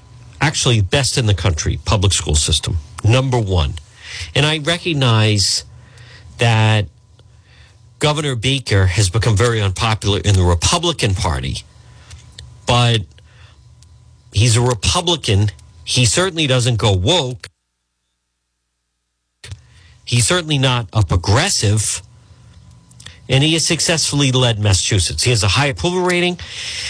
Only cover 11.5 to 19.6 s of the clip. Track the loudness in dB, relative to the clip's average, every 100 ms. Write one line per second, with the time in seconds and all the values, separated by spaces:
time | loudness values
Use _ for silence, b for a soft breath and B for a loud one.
11.5 | -8 -12 -20 B B B B B B -20
12.5 | -10 -2 2 2 0 -2 -14 b b b
13.5 | b -20 -20 -20 -20 -20 -20 -6 0 2
14.5 | 2 2 0 -2 -2 0 -2 0 2 0
15.5 | -2 -14 -18 -6 0 0 2 0 0 0
16.5 | 0 0 0 2 2 2 0 0 -8 -16
17.5 | _ _ _ _ _ _ _ _ _ _
18.5 | _ _ _ _ _ _ _ _ _ B
19.5 | B